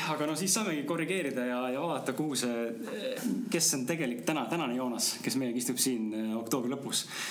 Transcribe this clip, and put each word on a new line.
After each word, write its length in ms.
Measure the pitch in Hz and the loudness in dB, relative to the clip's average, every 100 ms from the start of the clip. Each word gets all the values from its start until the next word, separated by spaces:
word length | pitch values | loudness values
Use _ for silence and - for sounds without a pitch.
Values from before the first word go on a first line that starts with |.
| 160 | 0
aga 160 | 151 151 | 0 0
no 80 | |
siis 180 | 151 190 226 | 0 2 2
saamegi 240 | 208 151 | 2 0
korrigeerida 600 | 139 165 160 190 143 123 123 | 0 0 0 0 0 0 0
ja, 140 | 123 127 | 0 0
ja 100 | 135 | 0
vaadata, 320 | 165 135 135 127 | 0 0 0 0
kuhu 160 | 151 | 0
see, 840 | 127 123 117 117 117 107 104 131 131 - - - | 0 0 0 -2 -4 -6 -4 -4 -2 0 0 0
kes 220 | 170 - | 2 4
on 120 | 139 127 | 2 0
tegelik 380 | 165 131 123 - | 0 0 0 0
täna, 220 | 151 113 | 0 0
tänane 240 | 170 131 | 0 0
Joonas, 460 | 123 127 123 - - | 0 0 0 -2 0
kes 140 | 123 131 | -2 0
meiega 200 | 127 120 | 0 0
istub 220 | 117 123 | 0 2
siin, 320 | 135 117 110 | 2 2 0
äh, 240 | 107 110 113 | 0 0 -2
oktoobri 380 | 113 139 120 | 0 0 0
lõpus. 300 | 131 110 - - - - | -2 -2 -2 -2 -6 -6